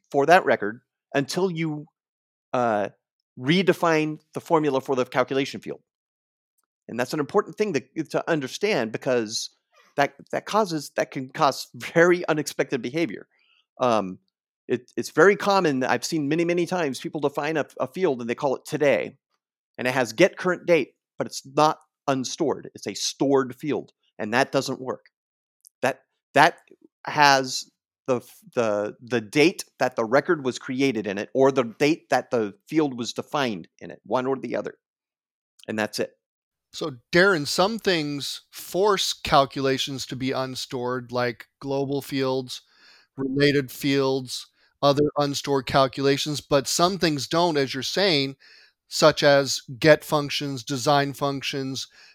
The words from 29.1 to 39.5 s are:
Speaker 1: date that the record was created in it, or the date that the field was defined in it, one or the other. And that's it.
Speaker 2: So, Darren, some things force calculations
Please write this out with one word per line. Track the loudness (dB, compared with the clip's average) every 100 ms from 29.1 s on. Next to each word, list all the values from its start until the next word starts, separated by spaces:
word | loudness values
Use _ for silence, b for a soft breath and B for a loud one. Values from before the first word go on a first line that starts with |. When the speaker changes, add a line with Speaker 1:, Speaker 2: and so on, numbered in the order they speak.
| -4
Speaker 1:
date | -2 2 2 2 -12 -4
that | -4 -2
the |
record | 2 2 2 -2
was | -2 -6
created | -6 -2 0 0 -4
in | -6
it, | -4
or | 2 4
the | 4 -2 0
date | 0 0 0
that | -2 0
the | -2 -2 -6 -4
field | 0 0 -2
was | -8
defined | -8 -6 -2 -2 -4 -10 _
in | -18
it, | -16
one | -6 -4 -2
or | -4
the | -4 -6
other. | -6 -12 _ _ _ _ _ _ _ _ -10
And | -4
that's | -4 -4
it. | -8 _ _ _ _ _ _
Speaker 2:
So, | -10 -10 -10 0
Darren, | 4 4 2 -2
some | 0 0 0
things | -2 -2 -2 -6 -8 -12 _
force | -20 -8 0 2 2 -2
calculations | -6 2 4 4